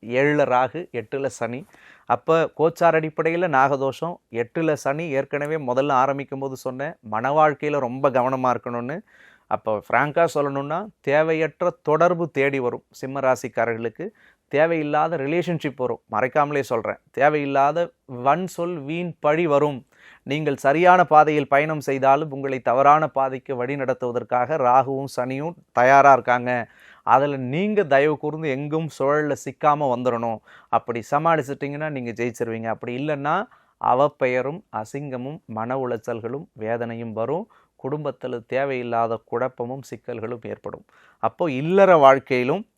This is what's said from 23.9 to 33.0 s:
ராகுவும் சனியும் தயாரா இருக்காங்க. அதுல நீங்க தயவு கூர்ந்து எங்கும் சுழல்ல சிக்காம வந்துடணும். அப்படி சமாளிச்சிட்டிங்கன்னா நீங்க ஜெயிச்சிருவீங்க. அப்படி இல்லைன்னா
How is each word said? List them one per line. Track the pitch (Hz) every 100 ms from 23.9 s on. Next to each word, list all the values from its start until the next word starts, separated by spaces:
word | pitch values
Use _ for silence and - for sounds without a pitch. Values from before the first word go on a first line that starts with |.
| 127 127 120 120 123 123 156
ராகுவும் | 127 127 131 135 139 -
சனியும் | 127 131 156 180 _
தயாரா | - 123 139 139
இருக்காங்க. | 131 123 123 123 123 110 _ - -
அதுல | - 123 143 139
நீங்க | 123 143 208 214
தயவு | 180 135 147 147
கூர்ந்து | 151 151 160
எங்கும் | 131 147 156 160 -
சுழல்ல | 135 147 151 135 -
சிக்காம | 131 156 147 143
வந்துடணும். | 123 127 117 117 110 _ - _
அப்படி | 117 - 117 110
சமாளிச்சிட்டிங்கன்னா | 147 160 160 131 139 139 143 156
நீங்க | 143 120
ஜெயிச்சிருவீங்க. | 113 120 113 117 113 113
அப்படி | 107 120
இல்லைன்னா | 123